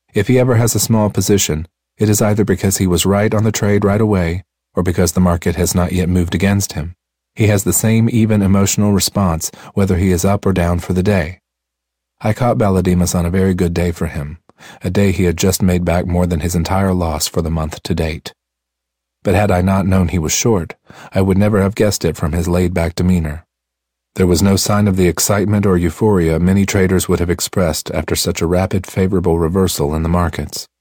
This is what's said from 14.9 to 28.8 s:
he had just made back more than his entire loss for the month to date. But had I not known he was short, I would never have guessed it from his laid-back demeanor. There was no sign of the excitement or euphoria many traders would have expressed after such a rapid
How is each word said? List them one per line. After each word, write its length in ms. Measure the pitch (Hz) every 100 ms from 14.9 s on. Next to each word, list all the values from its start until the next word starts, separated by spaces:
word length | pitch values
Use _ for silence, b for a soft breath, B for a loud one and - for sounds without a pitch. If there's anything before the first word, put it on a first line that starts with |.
| 95 101
he 140 | 90 90
had 120 | 82
just 240 | 98 -
made 240 | 95 90 85
back 220 | 85 87
more 180 | 87 90
than 140 | 87
his 160 | 85 87
entire 380 | 85 95 98
loss 340 | 92 85 76 -
for 140 | -
the 80 | 82
month 320 | 80 78 -
to 100 | -
date. 400 | 82 80 78 - - _ _ _ _ _ _ _ _
But 140 | - 95
had 160 | 104
I 100 | 90
not 240 | 92 98 95
known 220 | 95 87
he 120 | 92
was 140 | 78
short, 420 | - 120 107 80 - _ B B
I 80 | -
would 160 | 95 95
never 240 | 104 104
have 140 | 98 101
guessed 280 | 107 98
it 140 | 85 78
from 140 | 82
his 160 | 85 82
laid-back 480 | 87 90 90 85 -
demeanor. 500 | 90 90 80 76 - _ _ _ _ _ _ -
There 120 | 92
was 140 | 85
no 140 | 101 101
sign 320 | - 104 104
of 80 | 92
the 140 | 90
excitement 560 | 87 - 104 98 104 101
or 120 | 90
euphoria 640 | 87 - 110 101 82 80
many 260 | 87 98 98
traders 440 | 101 92 92 -
would 100 | 87
have 100 | 85
expressed 600 | 85 - - 85 78 -
after 240 | 80 85 87
such 260 | - -
a 60 | 82
rapid 400 | 87 95 98